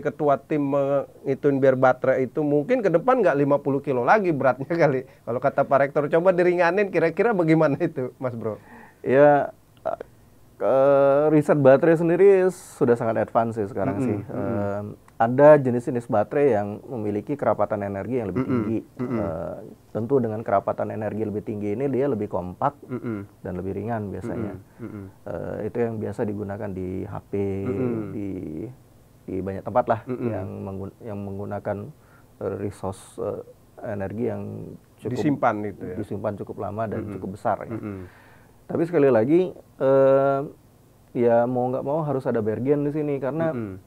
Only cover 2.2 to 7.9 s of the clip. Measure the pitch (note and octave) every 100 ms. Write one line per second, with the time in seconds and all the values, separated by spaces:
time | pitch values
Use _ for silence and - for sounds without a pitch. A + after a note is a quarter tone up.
2.2 | B2+ D#3+ D3+ D3 D3+ B3+ G3 E3 G3+ B3+
3.2 | F3+ C#3+ C#3 C#3+ C#3+ C3+ D3+ B2+ B2+ G#3+
4.2 | F3+ C#3+ B2+ B2 C3+ E3+ D3+ B2+ - -
5.2 | - A#2+ C#3 C#3 B2+ C3+ C#3 D3+ D3 E3
6.2 | F#3 F3+ F3+ F3 E3+ F#3 G3+ E3+ E3 D#3+
7.2 | A3 G3 D#3+ D#3+ D#3 C#3 E3